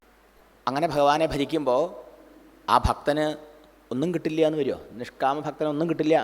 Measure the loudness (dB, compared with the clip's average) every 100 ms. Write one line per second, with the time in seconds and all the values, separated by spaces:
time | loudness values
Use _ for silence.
0 | _ _ _ _ _ _ -6 -2 0 2
1 | 2 4 2 0 -2 -2 0 0 0 -6
2 | -18 -20 -20 -20 -20 -10 2 4 4 0
3 | 0 0 0 -4 -12 -20 -20 _ -8 -4
4 | -2 -2 -2 2 2 2 -2 -4 -8 -14
5 | -14 -4 -2 -2 -4 -4 -4 -2 -2 0
6 | 2 2